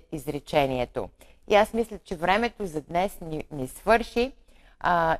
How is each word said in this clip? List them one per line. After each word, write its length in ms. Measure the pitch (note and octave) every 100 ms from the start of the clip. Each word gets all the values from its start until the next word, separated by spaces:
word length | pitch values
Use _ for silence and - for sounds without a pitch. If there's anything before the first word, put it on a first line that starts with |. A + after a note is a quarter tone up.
| -
изречението. 1000 | D#3 C3 C#3+ - D#3 C3+ B2+ A#2+ B2+ F#2 _ - - -
И 80 | G#3
аз 180 | G#3+
мисля, 240 | A3+ A3+ G3+
че 180 | - E3+
времето 500 | F3 G#3 A#3 - G3
за 160 | D3+
днес 400 | - E3+ G3+ -
ни, 220 | E3 D3+ -
ни 160 | D3 B2+
свърши. 640 | - G3 A3+ A3+ A#3 C4 - _ - - -
А, 380 | E3 F3 D#3+ D#3